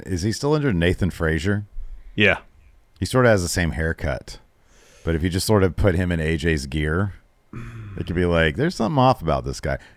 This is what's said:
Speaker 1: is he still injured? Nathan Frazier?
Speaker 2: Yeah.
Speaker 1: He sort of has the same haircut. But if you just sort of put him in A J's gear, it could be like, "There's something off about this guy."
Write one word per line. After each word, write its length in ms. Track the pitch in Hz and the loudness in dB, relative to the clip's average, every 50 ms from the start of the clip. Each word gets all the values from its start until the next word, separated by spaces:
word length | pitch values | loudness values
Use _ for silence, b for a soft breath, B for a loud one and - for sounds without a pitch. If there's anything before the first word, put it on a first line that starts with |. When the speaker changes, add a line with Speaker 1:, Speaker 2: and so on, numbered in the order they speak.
| - - | -6 -6
Speaker 1:
is 140 | 92 82 | -4 -2
he 80 | 85 113 | -2 -2
still 220 | 104 - - 143 151 | -2 -2 0 0 0
injured? 220 | 151 143 139 98 | 0 0 0 2
Nathan 340 | 85 82 90 92 - 101 85 | 2 2 2 2 2 0 -2
Frazier? 540 | - - 85 80 80 80 78 101 101 104 101 - - - - - - - - - - | -2 0 0 0 0 0 0 0 -2 -2 -4 -8 -10 -10 -10 -10 -12 -14 -16 -6 0
Speaker 2:
Yeah. 240 | - 107 98 85 - - _ _ - - - _ _ _ _ _ - | 2 4 4 4 2 -4 _ _ -20 -20 -20 _ _ _ _ _ -6
Speaker 1:
He 60 | 98 | -4
sort 200 | - - 127 123 | 0 2 4 6
of 40 | 120 | 6
has 120 | 107 98 | 6 4
the 60 | 87 82 | 2 0
same 240 | - 95 87 80 | 0 0 0 0
haircut. 680 | - - 80 80 82 - - 73 65 - - - - - - _ _ _ b b b b b b b b b | 0 -2 -2 -2 -4 -4 -4 -4 -4 -6 -8 -12 -18 -18 -20 _ _ _ b b b b b b b b b
But 100 | 82 82 | -2 -2
if 60 | 76 | 0
you 60 | 80 92 | 0 0
just 160 | 82 92 - | 0 0 0
sort 160 | - 110 101 95 | 2 4 4 4
of 100 | 90 76 | 2 2
put 200 | - 104 101 85 | 2 2 2 2
him 160 | 82 92 87 | 2 0 0
in 80 | 87 82 | 0 0
A 160 | 78 78 82 | 0 0 -2
J's 300 | 78 82 85 80 71 67 | 0 0 0 0 0 -2
gear, 480 | 69 73 78 76 76 78 90 104 101 90 - _ _ _ _ _ _ | -4 -4 -2 -2 0 0 0 -2 -2 -6 -10 _ _ _ _ _ _
it 540 | - - - 117 117 113 110 - 98 - 85 | -16 -14 -14 -14 -14 -14 -14 -12 -10 -8 -8
could 80 | - 87 | -4 -2
be 80 | 90 90 | 0 2
like, 300 | 87 85 82 80 80 71 | 2 4 4 2 2 2
"There's 200 | 98 139 170 - | 0 -2 -2 -2
something 220 | - 113 104 156 135 | -2 -2 0 2 4
off 220 | 127 127 123 - | 4 4 4 2
about 240 | 82 80 71 65 60 | 0 -2 0 0 -2
this 160 | 69 65 - | -4 -8 -6
guy." 180 | - 73 67 - b b b | -6 -6 -6 -6 b b b